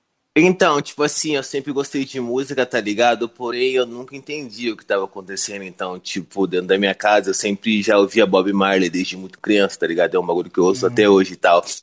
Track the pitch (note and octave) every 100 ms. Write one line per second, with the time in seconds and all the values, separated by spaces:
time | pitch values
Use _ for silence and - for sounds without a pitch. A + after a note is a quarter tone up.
0 | _ _ _ - F3+ F#3 F#3 D3 D3 -
1 | D3 - D#3 C#3+ C3 C#3+ C#3 C3+ C#3 D3
2 | C3+ C3+ A#2+ B2 C#3 C3 B2 B2 G#2 G#2
3 | A#2+ A#2 A#2 - B2 B2 C3 C3 B2 A#2+
4 | C3 C3+ C3+ D3+ C3+ G#2 A#2+ G#2 _ G2+
5 | F#2+ G2+ F#2 G2 - G2+ F#2+ F2 F#2 F2+
6 | - G2+ E2+ - F#2+ F2+ F#2 F#2+ G2+ F#2+
7 | G#2 G#2 F#2+ F#2+ G#2+ G2+ A2+ G#2+ G2+ G#2
8 | G2 A2+ G2+ F#2+ F#2+ G2 G2 F#2+ F2+ F2
9 | F2+ F#2 F#2+ - - G#2 G2 - E2 E2
10 | E2+ F2+ F2 F2 F2 - F2+ G2 F#2 A#2+
11 | G#2 G2 F#2+ F2+ F#2 F2 - -